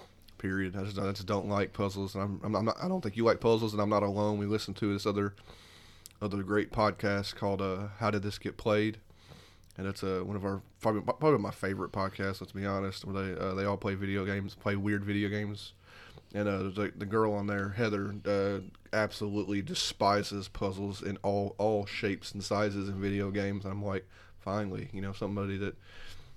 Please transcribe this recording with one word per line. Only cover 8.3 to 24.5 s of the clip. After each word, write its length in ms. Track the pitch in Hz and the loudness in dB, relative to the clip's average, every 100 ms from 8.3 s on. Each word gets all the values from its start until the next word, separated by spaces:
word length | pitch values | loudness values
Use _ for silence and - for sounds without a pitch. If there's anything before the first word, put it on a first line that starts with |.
| - | -4
Get 180 | - - | -6 -2
Played? 420 | 113 107 110 107 - - - - - - - - | 2 4 4 0 -12 -20 -20 -20 -20 -20 -16 -8
And 80 | 98 | -6
it's, 160 | 95 | -4
uh, 160 | 98 92 | -2 -2
one 120 | 92 101 | -2 -2
of 80 | |
our, 180 | 98 98 - - | -2 -4 -8 -2
probably, 220 | 113 107 | 0 2
probably 360 | 95 - 156 127 | 0 2 4 4
my 120 | 98 | 2
favorite 400 | - 95 95 92 | -2 -2 -2 -2
podcasts, 480 | 104 95 98 98 98 | -2 -2 -2 -4 -4
let's 120 | 92 | -6
be 120 | 98 | -4
honest, 400 | 101 98 98 - | -2 0 -2 -6
where 200 | 98 98 95 | -6 -4 -2
they, 40 | 90 | -2
uh, 140 | 95 | -2
they 100 | 95 | 0
all 120 | 98 98 | 0 0
play 180 | 104 | 0
video 300 | 98 98 98 | -2 0 0
games, 300 | 95 98 98 | 0 -2 -4
play 220 | - 104 101 | -4 -2 0
weird 280 | 101 104 | 2 0
video 240 | 101 101 101 | 2 2 2
games. 440 | 104 104 104 - - - - - - - | 0 -4 -8 -12 -18 -20 -20 -20 -20 -8
And, 140 | 104 104 | -2 0
uh, 100 | 98 | 2
there's, 200 | 95 95 | 0 -2
like, 200 | 104 - | -2 -4
the 60 | 98 | 0
girl 260 | 110 110 | 2 4
on 120 | 101 101 | 2 0
there, 240 | 101 98 | 0 -2
Heather, 440 | 98 113 104 101 101 98 | 0 0 0 -2 -4 0
uh, 340 | 101 98 98 92 - - 107 | 2 2 0 -6 -16 -2 0
absolutely 640 | 104 - 104 104 95 101 | 0 -2 -2 -2 0 -2
despises 880 | 98 90 - - 101 104 101 101 98 | -2 -2 -2 2 4 4 2 -4 -6
puzzles 540 | - 101 92 101 98 | -2 -2 -2 -4 -4
in 160 | - 98 | -6 -2
all, 360 | 101 101 101 - | 0 0 0 0
all 260 | 107 107 | 2 2
shapes 480 | 101 - 104 95 - | 0 -2 0 -2 -6
and 100 | 101 | -6
sizes 460 | 95 101 107 98 98 | 0 2 2 0 -2
in 120 | 95 | -2
video 300 | 98 101 98 | 0 0 0
games. 340 | 101 98 101 | 0 0 -2
And 80 | 98 | -4
I'm 120 | 101 | -4
like, 220 | 101 95 95 - - - | -2 -4 -6 -18 -20 -10
finally, 480 | 98 | -4